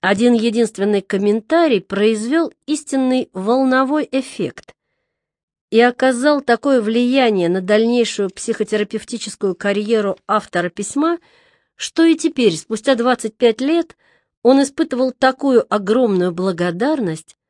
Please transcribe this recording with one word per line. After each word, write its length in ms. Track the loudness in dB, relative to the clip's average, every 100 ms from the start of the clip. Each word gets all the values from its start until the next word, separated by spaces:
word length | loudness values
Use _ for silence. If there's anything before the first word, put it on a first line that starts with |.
Один 320 | 0 2 2
единственный 680 | 2 0 0 -2 -2 -2 -2
комментарий 760 | -2 -2 0 0 0 0 2 0
произвёл 680 | -2 0 0 0 -2 -2 -2 _ -6
истинный 640 | -6 -4 -2 0 0 -2
волновой 760 | -6 0 2 2 2 0 -2 -2
эффект 640 | -4 -6 -6 -6 -8 -20 _ _ _ _ _ _ _ _ _ _
и 120 | 2
оказал 600 | 2 2 0 2 0 0
такое 400 | 0 0 2 0
влияние 680 | 2 0 0 2 2 2 0
на 120 | -2
дальнейшую 680 | 0 2 2 0 -2 -2 -6
психотерапевтическую 1300 | -6 -8 -6 -4 -4 -4 -8 -10 -12 -12 -6 -6 -4
карьеру 600 | -2 -2 0 0 0 -6 -2
автора 420 | -4 -2 -4 -4
письма, 500 | -6 -6 -2 -2 -2 _ _ _ _ _ _
что 280 | -8 2
и 120 | 4 4
теперь, 400 | 0 2 0 0
спустя 400 | -6 -4 0 0
двадцать 400 | 0 -2 -4 _
пять 240 | 0 2
лет, 380 | 0 -2 -2 -12 _ _ _ _
он 200 | 2 4
испытывал 480 | 2 -2 -4 -2 -2
такую 540 | 0 0 0 2 2 2
огромную 580 | -4 0 0 2 0 -2
благодарность 1040 | -2 -4 -2 -4 -2 -2 -2 -4 -6 -14 _ _